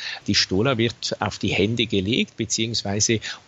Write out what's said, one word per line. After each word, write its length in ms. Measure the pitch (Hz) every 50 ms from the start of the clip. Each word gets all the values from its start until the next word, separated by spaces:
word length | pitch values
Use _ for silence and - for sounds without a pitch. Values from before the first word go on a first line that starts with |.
| - - - - - -
Die 80 | 104
Stola 420 | - - - 95 92 110 139 135 110
wird 380 | 113 117 - - - - - -
auf 220 | 107 107 - -
die 80 | - 101
Hände 380 | - - 92 104 120 117 120
gelegt, 500 | 113 107 98 92 98 120 - 214 - -
beziehungsweise 800 | - 117 107 - - 110 113 113 107 - 98 98 107 107 - 117 107 - - - - -